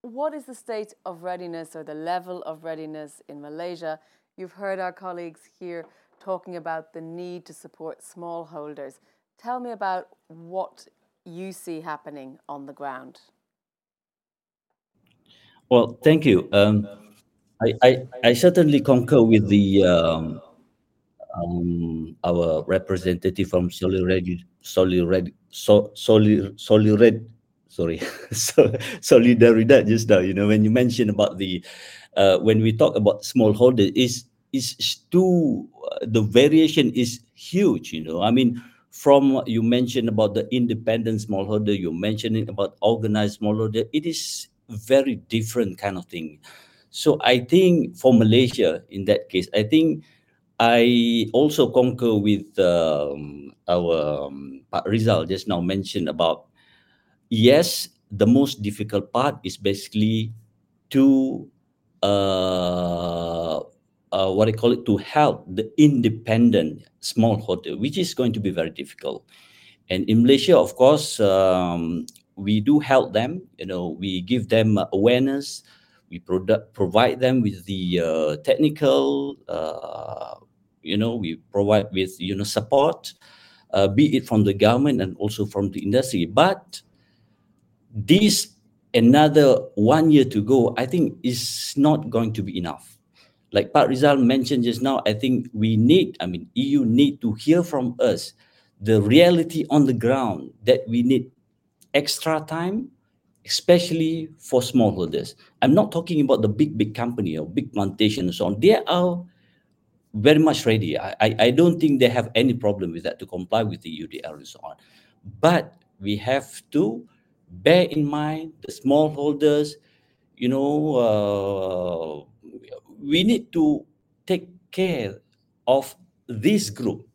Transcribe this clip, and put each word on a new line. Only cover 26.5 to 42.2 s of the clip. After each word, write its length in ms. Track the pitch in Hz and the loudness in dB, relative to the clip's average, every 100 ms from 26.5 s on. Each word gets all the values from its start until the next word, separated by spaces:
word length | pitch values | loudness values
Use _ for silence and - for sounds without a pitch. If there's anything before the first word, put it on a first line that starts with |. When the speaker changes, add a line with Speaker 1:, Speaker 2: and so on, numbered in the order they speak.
| - | -10
Speaker 2:
Solidarity, 680 | - 110 107 107 117 113 - _ _ _ _ | 2 2 4 6 4 4 -10 _ _ _ _
sorry, 300 | - 85 82 | -8 -6 -6
<laughs> 340 | - - - | -10 -14 -12
So-, 400 | - - - - 123 - - | -8 0 4 4 2 -10 -12
Solidaridad 840 | - 131 120 117 120 113 113 135 104 | 4 6 6 6 6 6 6 6 6
just 200 | 113 110 | 0 4
now, 120 | 98 | 2
you 140 | 92 | 2
know, 140 | 95 101 | 0 2
when 160 | 107 | 2
you 80 | 107 | 2
mentioned 380 | 120 127 123 107 | 2 0 0 -2
about 280 | 101 101 92 | 0 -2 -2
the, 280 | 95 90 - - - - _ - | -6 -6 -10 -20 -20 -20 _ 2
uh, 220 | 98 92 | 4 4
when 240 | 107 110 | 4 2
we 100 | 110 | 2
talk 240 | 110 147 117 | 2 2 2
about 280 | 104 - | 0 0
smallholder, 680 | - - 110 107 123 123 98 | -2 2 2 4 4 4 2
is, 300 | 92 123 123 - _ _ | 2 -2 -2 -14 _ _
is 220 | 269 - - - - _ | -8 -8 -6 -8 -8 _
too, 560 | 175 185 175 156 92 - _ - | 0 2 2 0 -2 -8 _ -12
uh, 60 | - | -10
the 180 | 117 113 | 0 0
variation 720 | 107 120 143 156 160 156 123 | 4 4 6 4 4 2 0
is 260 | 120 113 - _ | 0 -4 -4 _
huge, 580 | _ - 180 196 92 - | _ -6 0 0 0 -6
you 120 | 80 | -12
know. 180 | 80 85 | -8 -2
I 100 | 104 | 0
mean, 320 | 120 123 117 - _ _ | 2 0 -2 -14 _ _
from, 520 | - 147 139 139 131 - | -4 4 4 4 0 -2
you 160 | 113 | -2
mentioned 480 | 113 123 123 135 117 | 0 0 0 -2 -2
about 240 | 107 104 | 0 -2
the 140 | 101 - 127 | -2 -4 -2
independent 640 | 120 110 113 113 113 110 | -2 -2 -2 -2 -2 -6
smallholder, 580 | 110 98 98 107 104 101 | -4 -6 -2 -2 0 -2
you 140 | 87 | -4
mentioned 580 | 82 104 110 | -4 -6 -4